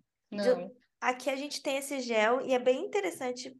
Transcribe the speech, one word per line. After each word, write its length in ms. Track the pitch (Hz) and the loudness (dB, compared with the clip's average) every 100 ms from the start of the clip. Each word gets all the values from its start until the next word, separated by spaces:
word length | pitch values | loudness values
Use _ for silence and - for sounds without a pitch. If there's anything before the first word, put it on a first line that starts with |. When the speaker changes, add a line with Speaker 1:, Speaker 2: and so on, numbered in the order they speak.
| _ _ - | _ _ -12
Speaker 1:
De 40 | 208 | -2
Speaker 2:
Não. 320 | 208 180 185 - _ - | 2 2 0 -12 _ -4
Speaker 1:
Aqui 300 | 240 247 285 | -2 0 -2
a 80 | 269 | -4
gente 260 | 285 - | -4 -6
tem 140 | - 269 | -4 -4
esse 240 | 277 277 | -4 -6
gel 400 | 240 226 214 254 | 0 4 4 4
e 140 | 254 | 2
é 40 | 254 | 2
bem 280 | 254 254 392 | 4 2 2
interessante, 680 | 415 370 - 254 247 262 | -2 -2 -4 -6 -6 -10